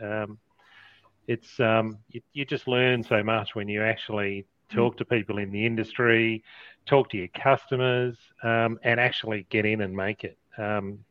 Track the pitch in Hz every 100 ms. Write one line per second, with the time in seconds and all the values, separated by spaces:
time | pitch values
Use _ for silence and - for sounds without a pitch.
0 | 107 107 104 107 _ _ _ - - _
1 | _ _ - 117 - - 113 113 110 107
2 | _ 120 - 143 139 139 - 123 127 123
3 | 110 110 107 113 104 110 101 104 110 113
4 | - 107 101 98 - _ _ - 120 -
5 | - 117 101 104 101 101 113 113 107 -
6 | 120 113 113 110 - - - - - 139
7 | - 101 90 - 139 131 - 127 127 123
8 | 123 117 _ _ 117 113 117 113 120 117
9 | 123 - 110 107 92 110 107 110 98 95
10 | 98 110 95 - _ - 104 104 98 104
11 | -